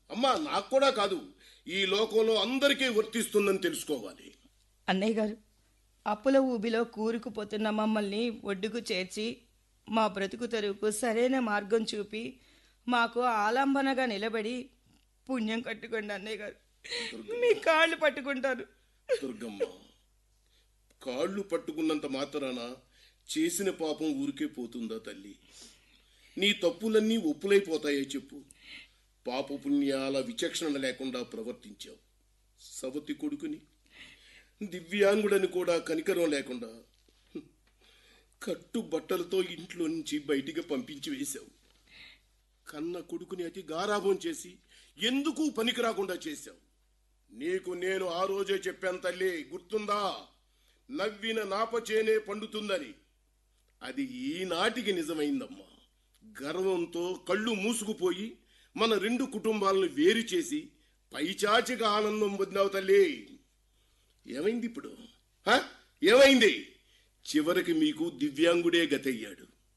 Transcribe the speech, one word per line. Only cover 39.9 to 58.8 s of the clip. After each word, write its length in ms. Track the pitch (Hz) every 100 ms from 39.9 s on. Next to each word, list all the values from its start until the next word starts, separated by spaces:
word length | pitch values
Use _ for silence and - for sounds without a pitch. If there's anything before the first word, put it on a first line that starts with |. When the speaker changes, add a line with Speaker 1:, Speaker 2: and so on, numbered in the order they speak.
| 165 - 151 143
Speaker 1:
బయటికి 340 | 139 139 160
పంపించి 460 | 160 135 120 143 151
వేశావు. 400 | 135 139 113 - _ _ _ _ - - - _ _ _ _ -
కన్న 300 | 151 165 175
కొడుకుని 420 | - 170 180 185
అతి 180 | 170 196 156
గారాభం 460 | 160 202 208 190 190
చేసి 340 | 165 151 180 - _ - - -
ఎందుకు 440 | 214 269 294 277 311
పనికి 300 | 220 233 240
రాకుండా 340 | 226 190 196 175 160
చేశావు? 340 | 143 107 - _ _ _ _ _ _ _
నీకు 400 | 107 156 185 180
నేను 320 | 180 185 190 185 170
ఆ 40 |
రోజే 320 | 190 196 190 196
చెప్పాను 440 | 185 - 190 180
తల్లి, 260 | 180 180 190 180 143
గుర్తుందా? 560 | 180 - 214 208 208 196 117 95 _ _ _ _ _ -
నవ్విన 520 | 143 214 208 220 226
నాపచేనే 720 | 202 196 226 233 226 220 220 220
పండుతుందని. 760 | 214 208 214 214 214 185 123 - _ _ _ _ _ _ _ -
అది 220 | 127 131 131 123
ఈనాటికి 680 | 135 170 185 170 214 226 208
నిజమైందమ్మా. 720 | 180 156 160 147 139 117 - - - _ _ _ _
గర్వంతో 840 | 110 107 139 170 190 180 170 170 175 175 -
కళ్ళు 240 | 196 220
మూసుకుపోయి 760 | 208 208 226 208 214 180 180 220 - _ _ _
మన 160 | -